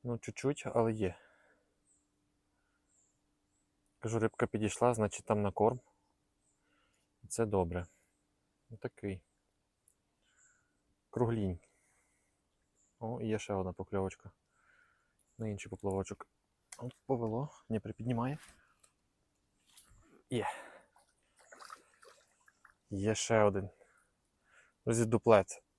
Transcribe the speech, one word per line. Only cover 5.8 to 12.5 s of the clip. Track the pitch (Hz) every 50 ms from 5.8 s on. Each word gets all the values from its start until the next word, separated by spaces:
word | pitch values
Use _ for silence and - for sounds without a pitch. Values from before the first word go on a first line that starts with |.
| - _ _ _ _ _ _ _ _ _ _ _ _ _ _ _ _ _ _ _ _ _ _ _ _ _ _ _ - 107
Це | - - 117
добре. | 107 101 98 92 85 87 87 87 - _ _ _ _ _ _ _ _ _ _ _ _ _ _ _ _
Отакий. | 117 107 - 123 _ - - 101 95 87 _ _ _ _ _ _ _ _ _ _ _ _ _ _ _ _ _ _ _ _ _ _ _ _ - _ _ _ _ _ _ _ _ _ _ _ _ _
Круглінь. | - 117 120 113 117 113 101 95 90 85 _ _ _ _ _ _ _ _ _ _ _ _ _ _ _ _ _ _